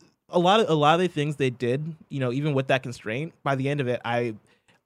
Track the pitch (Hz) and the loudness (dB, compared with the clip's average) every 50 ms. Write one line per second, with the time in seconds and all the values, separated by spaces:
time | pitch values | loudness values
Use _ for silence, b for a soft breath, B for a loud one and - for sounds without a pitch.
0 | - _ _ _ _ - - 180 170 180 202 226 214 - 160 151 147 147 165 170 | -20 _ _ _ _ -2 0 2 4 4 4 4 4 2 2 4 4 4 4 4
1 | 185 175 - 147 143 151 147 - 139 131 123 - 123 120 127 143 151 165 156 - | 2 -2 -2 -4 -4 -4 -2 -2 -2 -2 -2 -2 -2 -2 -2 -2 -4 -8 -12 -14
2 | - - 147 139 131 123 120 139 147 156 139 131 131 135 143 127 - 123 117 - | -16 -10 -6 -4 -4 -2 -2 -2 -2 0 0 0 0 0 0 0 -2 -6 -12 -10
3 | - 107 110 135 160 170 - _ - 143 139 131 131 139 147 143 131 123 120 - | -8 -8 -6 -6 -8 -10 -12 _ -4 -4 -2 -2 -2 -2 -2 -2 -2 -2 -4 -4
4 | - 117 120 120 123 117 110 101 _ _ _ _ _ _ _ _ - | -4 -2 -2 -2 -2 -2 -6 -10 _ _ _ _ _ _ _ _ -2